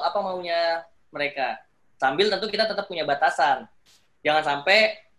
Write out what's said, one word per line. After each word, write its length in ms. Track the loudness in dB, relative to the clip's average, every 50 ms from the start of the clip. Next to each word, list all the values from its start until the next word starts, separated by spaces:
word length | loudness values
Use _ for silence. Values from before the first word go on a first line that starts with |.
| -2
apa 140 | -2 -2 -2
maunya 640 | -4 -4 -6 -6 -4 -2 -2 0 0 0 -2 -2 -6 -12 _ _ _ _
mereka. 480 | -8 -6 -6 -4 -2 -2 -4 -4 -4 -8 -12 _ _ _ _ _ _
Sambil 320 | -2 -2 0 2 2 2 2
tentu 240 | 2 -2 -4 -6 -2
kita 160 | -2 -2 -2
tetap 160 | -2 -6 -6
punya 240 | -6 -6 -6 -2 -2
batasan. 560 | 0 2 2 0 2 2 2 2 2 0 -4 -14 _ _ _ _ _ _ _ _ _ _
Jangan 240 | -2 2 2 2 2
sampai 480 | 0 -2 -2 2 4 4 6 6 4 0 -4 -16 _ _